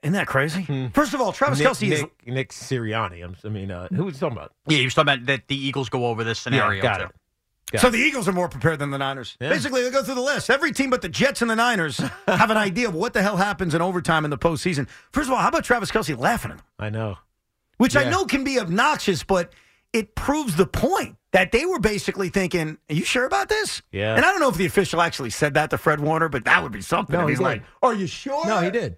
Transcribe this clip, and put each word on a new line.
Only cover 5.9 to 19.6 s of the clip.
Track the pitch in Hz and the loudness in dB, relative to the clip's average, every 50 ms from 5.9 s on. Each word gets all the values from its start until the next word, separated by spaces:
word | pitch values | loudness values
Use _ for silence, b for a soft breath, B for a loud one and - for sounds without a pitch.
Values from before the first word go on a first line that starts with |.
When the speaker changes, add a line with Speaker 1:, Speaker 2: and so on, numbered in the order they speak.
| - 131 123 | -2 -2 0
Speaker 3:
over | 120 117 107 113 | 0 -2 -2 -2
this | 113 113 - | -4 -4 -4
scenario, | - 127 117 120 107 101 101 98 107 | -4 0 0 2 2 2 0 0 0
Speaker 2:
Yeah, | 123 | 0
got | 104 92 | 0 0
Speaker 3:
too. | 90 | -4
Speaker 2:
it. | 87 - _ _ _ _ _ _ _ _ _ _ - - | -8 -10 _ _ _ _ _ _ _ _ _ _ -6 -2
Got | 110 | 2
Speaker 1:
So | - 254 | 2 2
Speaker 2:
it. | 226 | 4
Speaker 1:
the | 226 | 2
Eagles | 254 311 302 269 208 170 | 0 0 0 0 -2 -2
are | 190 | 0
more | 180 180 170 | 0 -2 -2
prepared | - 135 113 160 160 143 | -4 -2 0 0 0 0
than | 143 143 | -4 -6
the | 139 139 | -4 -4
Niners. | 139 135 135 135 120 - - _ | -4 -4 -4 -6 -10 -14 -12 _
Speaker 2:
Yeah. | 123 147 | -2 -2
Speaker 1:
Basically, | 285 - - 285 254 254 247 | -2 0 0 -2 -2 -2 -2
they | 254 | 0
go | 254 269 254 | 0 -2 -2
through | 175 269 | -2 -4
the | 247 | -2
list. | 247 277 294 226 - - | -2 -2 -2 -2 2 2
Every | 240 277 320 320 226 | 2 2 2 -2 0
team | - 277 269 | 0 0 0
but | 247 247 | 0 -2
the | - 180 | -2 -6
Jets | 131 98 196 269 277 - | -2 2 2 2 2 0
and | 233 233 | -2 0
the | 226 | 2
Niners | 220 233 247 240 202 165 156 123 - | 2 2 2 2 0 -2 -2 -2 -4
Speaker 2:
<laughs> | - 131 - - - - | -6 -6 -6 -6 -2 0
Speaker 1:
have | 185 180 220 214 | 4 4 4 4
an | 220 214 | 4 2
idea | 214 196 175 196 247 226 | 2 0 0 0 -2 -2
of | 175 | 0
what | 156 196 240 - | -2 -4 0 0
the | 226 190 | 2 0
hell | 202 214 175 | 2 2 2
happens | 190 208 202 - 190 175 143 | 0 0 0 -2 -2 0 0
in | 165 | 2
overtime | 165 185 185 180 160 - 165 160 151 | 0 2 0 -2 0 2 2 2 2
in | 147 | 0
the | 147 | -4
postseason. | 123 - 165 165 143 - 180 180 139 135 B B B B B B | 0 0 0 0 2 -2 -2 -2 -2 -4 B B B B B B
First | 269 302 254 | -4 0 0
of | 269 | 0
all, | 233 | 2
how | 185 240 | 2 2
about | 277 330 - | 2 0 2
Travis | - 247 240 202 - | 2 2 2 2 0
Kelce | - 220 214 - 151 113 | -2 -2 0 0 -4 0
laughing | 127 175 240 226 - - | 0 0 0 0 -2 -8
at | - - | -12 -12
them? | - _ _ _ | -18 _ _ _
Speaker 2:
I | 101 107 | -8 -6
know. | 107 110 113 107 98 - _ _ _ _ _ _ _ _ _ _ _ _ | -6 -4 -4 -6 -6 -10 _ _ _ _ _ _ _ _ _ _ _ _
Speaker 1:
Which | 233 262 - | 2 4 4
I | 294 277 | 4 2
Speaker 2:
Yeah. | 247 | 4
Speaker 1:
know | 330 381 381 | 2 0 0
can | 220 - 277 269 | 0 0 -2 0
be | 277 269 247 | 0 -2 -2
obnoxious, | 214 165 165 202 247 294 302 - - - 190 139 - | -2 0 2 2 4 2 2 0 0 0 0 -2 0
but | - 190 185 175 170 b b | 0 0 0 0 -2 b b